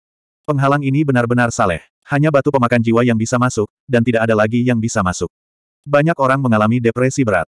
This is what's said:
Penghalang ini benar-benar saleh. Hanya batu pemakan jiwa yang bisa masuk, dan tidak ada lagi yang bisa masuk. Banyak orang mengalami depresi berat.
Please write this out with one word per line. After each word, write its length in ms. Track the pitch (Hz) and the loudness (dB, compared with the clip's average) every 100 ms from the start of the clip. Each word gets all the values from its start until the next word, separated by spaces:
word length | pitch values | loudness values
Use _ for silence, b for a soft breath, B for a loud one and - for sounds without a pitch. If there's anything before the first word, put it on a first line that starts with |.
| _ _ _ _ - | _ _ _ _ -6
Penghalang 400 | 143 139 143 139 | -2 0 0 0
ini 160 | 139 | 0
benar-benar 480 | 151 123 117 123 120 | 0 0 0 0 0
saleh. 320 | - 104 80 - _ - | 0 -2 -4 -10 _ -6
Hanya 240 | 143 151 | 0 2
batu 240 | 143 151 | 2 0
pemakan 320 | 135 120 120 113 | 0 2 2 2
jiwa 160 | 117 | 2
yang 160 | 123 113 | 2 0
bisa 240 | 113 123 | 0 0
masuk, 240 | 123 - 104 _ - | -2 -2 -6 _ -2
dan 160 | 120 117 | 0 0
tidak 240 | 113 113 | 0 0
ada 80 | 110 | 2
lagi 240 | 107 120 | 0 0
yang 160 | 123 117 | 0 -2
bisa 240 | 113 110 | -2 -2
masuk. 320 | 92 90 90 - _ _ _ _ 147 | -2 -4 -8 -10 _ _ _ _ -2
Banyak 240 | 143 156 170 | 0 2 0
orang 160 | 131 135 | 0 0
mengalami 400 | 131 110 107 123 | 0 2 2 0
depresi 480 | 117 120 131 135 120 | -2 0 -2 0 -2
berat. 240 | 92 78 | -2 -4